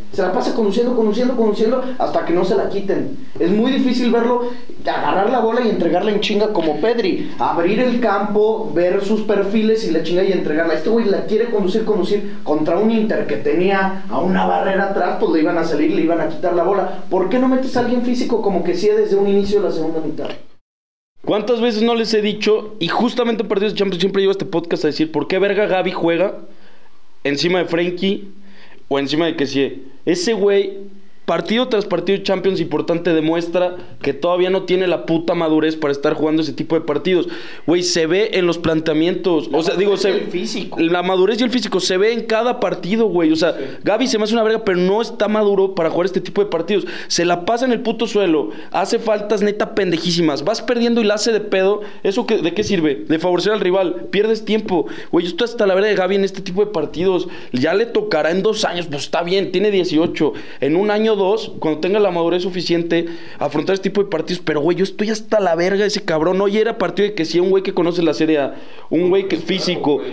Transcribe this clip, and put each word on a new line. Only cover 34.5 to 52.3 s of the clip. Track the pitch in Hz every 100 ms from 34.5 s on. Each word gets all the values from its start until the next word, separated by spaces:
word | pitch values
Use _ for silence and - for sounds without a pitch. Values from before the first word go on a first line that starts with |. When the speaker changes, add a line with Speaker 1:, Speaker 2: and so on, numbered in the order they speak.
| 190
Speaker 2:
tiene | - 180 180
la | 156 -
puta | 165 175 170
madurez | 160 156 160 156
para | 151
estar | 139 151 151
jugando | 156 156
ese | 151
tipo | 127 151 160
de |
partidos. | 156 143 190 180 - - - - -
Güey, | 180
se | 175 175 160
ve | 185 220
en | 185 175
los | 165
planteamientos. | 165 160 160 156 170 175 190 160 107
Speaker 1:
La | 147
Speaker 2:
O |
sea, | 170 175
digo, | 202
Speaker 1:
madurez | 190
Speaker 2:
se | 202
Speaker 1:
y | 202
el | 214
físico. | 175 220 220 - -
Speaker 2:
La | 165 175
madurez | 180 185 190 226
y | 240
el |
físico | 247 202 185
se | - 185
ve | 214
en | 233 -
cada | 220 240 240
partido, | 185 175 175 226 220
güey. | 175 160
O | 160
sea, | 170
Speaker 3:
Sí. | - - -
Speaker 2:
Gavi | 156 220 254
se | 202
me | 214
hace |
una | 233
verga, | 220 220 208
pero | 180
no | 180 208
está | 220 - 208
maduro | 214 208 196 190 190
para | 160
jugar | - 185
este | 185
tipo | - 202
de | 202
partidos. | 165 160 202 - - -
Se | -
la | 175 170 175
pasa | 233 254
en |
el | 240
puto | 214 - 233
suelo, | 208 185 156 107 - -
hace | 165 196 233
faltas | 214 214 208 214
neta | 208 202 220 208
pendejísimas. | 185 165 175 170 160 139
Vas | 151 220
perdiendo | - 240 233 233
y | 208
la |
hace | 208 240
de | 214
pedo. | - 190 190 208 - -
¿Eso | 196 196
qué, | 226